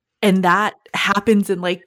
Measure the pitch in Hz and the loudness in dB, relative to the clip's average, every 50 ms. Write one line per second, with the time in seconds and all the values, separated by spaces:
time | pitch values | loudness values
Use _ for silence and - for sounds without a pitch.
0 | _ _ _ - 214 202 190 190 180 175 180 202 214 208 - _ _ - - - | _ _ _ -2 0 2 2 2 2 2 2 2 0 -4 -6 _ _ -12 -8 -4
1 | - - 196 202 202 226 214 202 190 - 190 175 180 175 180 180 - | -2 -2 -2 0 2 2 2 2 2 -2 -4 -4 -4 -4 -6 -6 -8